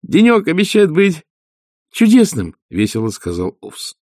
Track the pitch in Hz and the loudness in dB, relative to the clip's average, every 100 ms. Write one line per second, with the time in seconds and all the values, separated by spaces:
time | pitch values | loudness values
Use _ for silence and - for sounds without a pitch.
0 | - 180 233 233 190 175 202 214 196 156 | 0 2 4 2 0 -2 0 2 2 2
1 | 196 160 _ _ _ _ _ _ _ - | 0 -2 _ _ _ _ _ _ _ 0
2 | 226 247 220 131 92 - _ 92 107 113 | 4 4 4 -2 -10 -12 _ -4 -4 -2
3 | 110 - 90 87 90 _ - - - _ | -6 -8 -10 -6 -8 _ -20 -16 -18 _